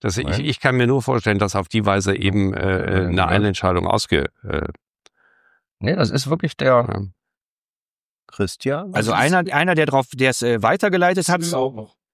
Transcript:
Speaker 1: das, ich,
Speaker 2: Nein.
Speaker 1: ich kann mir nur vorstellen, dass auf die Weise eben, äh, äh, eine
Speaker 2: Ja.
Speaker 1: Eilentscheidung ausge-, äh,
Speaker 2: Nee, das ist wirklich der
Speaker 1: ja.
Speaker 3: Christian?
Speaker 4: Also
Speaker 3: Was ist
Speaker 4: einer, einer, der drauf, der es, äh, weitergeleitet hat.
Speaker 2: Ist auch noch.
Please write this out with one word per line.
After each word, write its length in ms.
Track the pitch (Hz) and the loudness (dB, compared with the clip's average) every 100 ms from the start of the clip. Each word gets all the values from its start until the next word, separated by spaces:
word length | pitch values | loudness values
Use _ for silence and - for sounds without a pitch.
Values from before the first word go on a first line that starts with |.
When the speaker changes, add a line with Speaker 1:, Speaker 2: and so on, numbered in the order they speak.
Speaker 1:
das, 160 | 107 92 | -6 -4
ich, 100 | 71 | -4
Speaker 2:
Nein. 160 | 104 | -4
Speaker 1:
ich 160 | 147 120 | -4 -2
kann 160 | 135 127 | 0 2
mir 100 | 120 | 2
nur 160 | 135 | 2
vorstellen, 380 | 127 120 - 101 | 0 -2 2 0
dass 160 | 101 101 | 0 -2
auf 140 | 90 | -2
die 160 | 110 101 | 0 2
Weise 280 | 98 98 | 2 2
eben, 400 | 95 95 101 95 | 0 0 0 0
äh, 500 | - 95 92 - 95 | 0 -2 0 0 0
äh, 40 | 90 | 0
eine 80 | 90 | 2
Speaker 2:
Ja. 120 | 85 | 2
Speaker 1:
Eilentscheidung 580 | 95 104 95 95 90 87 | 2 2 0 0 0 0
ausge-, 420 | 101 - 80 69 _ | 0 2 0 0 _
äh, 240 | 101 78 - - _ _ _ _ _ _ _ _ _ - | -6 -6 -6 -10 _ _ _ _ _ _ _ _ _ -8
Speaker 2:
Nee, 160 | 107 185 | -4 0
das 140 | 120 | 0
ist 180 | 135 135 | -2 -4
wirklich 260 | 165 131 - | -4 -4 -2
der 280 | 135 123 117 | 2 4 2
Speaker 1:
ja. 120 | 98 98 - _ _ _ _ _ _ _ _ _ _ _ | -4 -8 -12 _ _ _ _ _ _ _ _ _ _ _
Speaker 3:
Christian? 680 | - 98 - 131 143 196 | -6 -6 -4 -6 -4 -4
Speaker 4:
Also 180 | 185 110 | -4 0
Speaker 3:
Was 140 | 101 135 | 0 2
ist 80 | |
Speaker 4:
einer, 200 | 180 175 | 2 0
einer, 220 | 143 180 160 | 0 0 2
der 100 | 147 | 2
drauf, 220 | 135 127 | 2 0
der 180 | 127 131 | 0 0
es, 100 | - | 0
äh, 200 | 120 117 | 0 2
weitergeleitet 680 | 113 185 208 180 175 185 170 | 2 2 0 2 2 2 0
hat. 120 | 175 | 0
Speaker 2:
Ist 120 | 170 | -2
auch 200 | 143 131 | -2 -4
noch. 220 | 113 107 _ _ | -6 -16 _ _